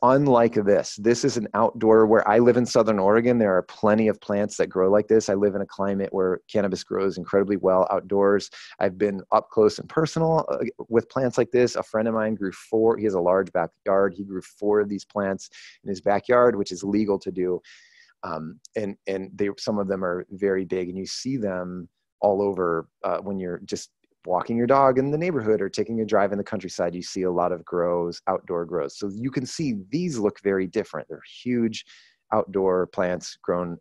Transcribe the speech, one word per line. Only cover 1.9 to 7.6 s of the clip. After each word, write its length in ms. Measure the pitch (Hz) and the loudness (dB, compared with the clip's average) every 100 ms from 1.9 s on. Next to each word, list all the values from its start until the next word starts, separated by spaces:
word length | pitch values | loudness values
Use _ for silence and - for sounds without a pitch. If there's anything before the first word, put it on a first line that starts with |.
| 110 110 | 6 8
where 200 | 107 - | 6 6
I 120 | 110 | 6
live 180 | 123 120 | 6 4
in 80 | 117 | 4
Southern 320 | 120 110 104 | 2 2 2
Oregon, 400 | 95 113 117 120 | 4 4 4 2
there 180 | 104 92 | 2 2
are 60 | |
plenty 460 | - - 107 107 110 | 0 0 2 4 2
of 120 | 92 | 0
plants 380 | - 101 104 - | -2 -2 -2 -2
that 80 | 92 | -2
grow 240 | 92 95 | 2 4
like 180 | 104 104 | 4 4
this. 220 | 110 104 | 2 2
I 60 | 98 | 2
live 180 | 104 | 0
in 80 | 98 | 0
a 60 | 98 | -6
climate 440 | - 98 98 98 | -6 -4 -4 -4
where 280 | 95 92 90 - | -2 -2 -2 -4
cannabis 320 | 107 98 92 | -2 -2 -4
grows 360 | - 95 98 87 | -6 -4 -2 -4
incredibly 380 | 85 98 98 | -2 0 0
well 300 | 98 | 0